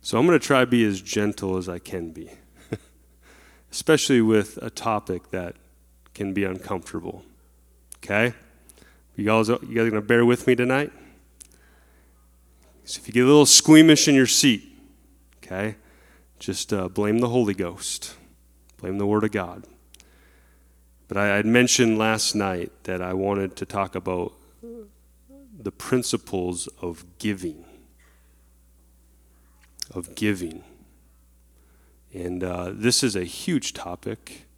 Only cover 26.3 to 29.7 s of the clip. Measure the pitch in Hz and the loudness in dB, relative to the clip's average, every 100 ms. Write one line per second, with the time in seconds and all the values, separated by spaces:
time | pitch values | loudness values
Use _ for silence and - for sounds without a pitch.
26.3 | 95 90 87 - _ 90 80 87 _ 107 | -6 -6 -6 -10 _ -12 -12 -18 _ -6
27.3 | 98 90 76 - - _ _ _ _ _ | -6 -8 -12 -20 -20 _ _ _ _ _
28.3 | _ _ _ _ _ _ _ _ _ _ | _ _ _ _ _ _ _ _ _ _
29.3 | _ _ _ _ | _ _ _ _